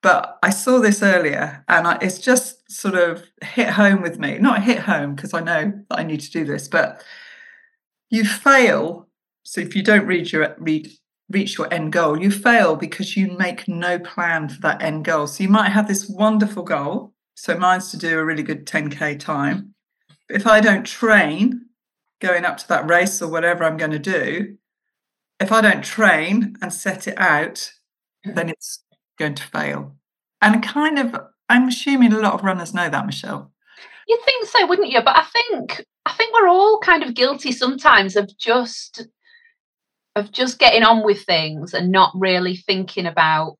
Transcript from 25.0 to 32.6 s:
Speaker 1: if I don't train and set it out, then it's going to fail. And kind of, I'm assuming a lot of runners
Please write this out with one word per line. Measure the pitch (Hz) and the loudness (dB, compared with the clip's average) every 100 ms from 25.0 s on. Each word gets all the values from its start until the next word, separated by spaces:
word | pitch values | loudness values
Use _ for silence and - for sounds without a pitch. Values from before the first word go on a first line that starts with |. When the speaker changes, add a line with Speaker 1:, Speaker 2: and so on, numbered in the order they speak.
| _ _ _ _ | _ _ _ _
Speaker 1:
if | - | 0
I | 220 | 4
don't | 214 - | 4 2
train | - - 208 160 160 208 208 - | -4 0 2 2 2 0 0 -6
and | 180 | -12
set | - 196 - - | -8 -8 -8 -10
it | - | -2
out, | 180 147 165 - - _ _ _ _ _ | 0 0 -2 -8 -16 _ _ _ _ _
then | 196 180 165 | -10 -8 -8
it's | - - - _ _ _ _ | -8 -14 -18 _ _ _ _
going | 151 143 | -8 -8
to | |
fail. | - 151 - 71 139 - _ _ _ _ | -10 -8 -6 -8 -12 -20 _ _ _ _
And | 214 220 | 4 4
kind | - 294 302 294 | 0 -2 -2 -2
of, | 240 - - _ _ | -4 -8 -16 _ _
I'm | 240 254 | 2 2
assuming | 247 - 277 240 | 0 0 4 4
a | 214 | 4
lot | 214 | 0
of | 196 | 0
runners | 196 185 | -2 -4